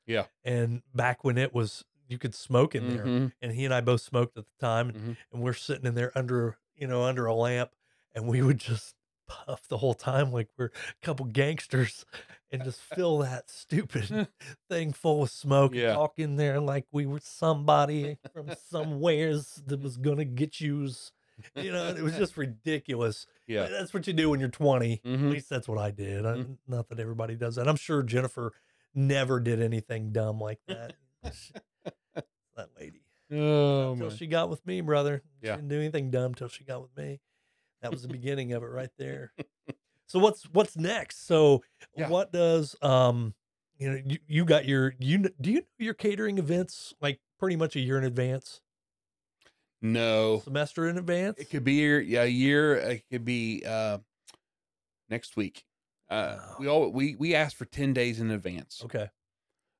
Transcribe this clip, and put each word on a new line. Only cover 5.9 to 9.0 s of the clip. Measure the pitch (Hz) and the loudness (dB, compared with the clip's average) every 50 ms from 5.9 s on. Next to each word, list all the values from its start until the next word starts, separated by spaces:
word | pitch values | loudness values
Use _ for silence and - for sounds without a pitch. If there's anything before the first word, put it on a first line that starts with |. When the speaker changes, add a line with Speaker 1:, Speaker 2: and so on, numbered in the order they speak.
| 117 | -2
Speaker 2:
there | 120 120 123 - | 0 -2 -2 -2
under, | 135 127 123 127 123 117 117 107 - _ _ _ | -4 -2 0 0 0 0 -2 -4 -8 _ _ _
you | - 147 131 | -10 -6 -4
know, | 127 123 123 | -2 0 0
under | 127 131 127 120 | 0 0 0 0
a | 113 113 | 0 2
lamp. | 113 117 120 123 123 123 - _ _ _ _ _ _ _ _ - | 2 2 0 0 0 -2 -4 _ _ _ _ _ _ _ _ -10
And | 117 110 120 | -6 -2 0
we | 113 123 131 | 2 4 6
would | 131 139 110 | 6 4 4
just | - - 117 104 - - - _ | 2 -2 -4 -4 -4 -8 -20 _